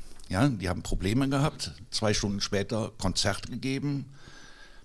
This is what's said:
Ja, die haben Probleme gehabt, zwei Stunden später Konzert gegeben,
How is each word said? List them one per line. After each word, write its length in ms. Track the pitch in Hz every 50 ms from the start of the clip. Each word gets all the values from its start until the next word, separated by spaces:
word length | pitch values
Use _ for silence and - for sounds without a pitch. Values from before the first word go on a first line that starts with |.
| - - - - - -
Ja, 200 | 95 92 127 147
die 200 | 123 95 92 90
haben 140 | 90 90 -
Probleme 460 | - 92 85 90 95 110 131 139 135
gehabt, 440 | 139 135 143 156 - - - 87 - - - -
zwei 220 | - - 110 110 107
Stunden 280 | - - 101 101 101
später 520 | - - 104 98 101 - 120 110 110 - - -
Konzert 500 | - 90 85 - - 101 98 - - -
gegeben, 580 | 131 113 120 131 135 135 131 147 143 139 - - - - - - - - - - - - - - - - -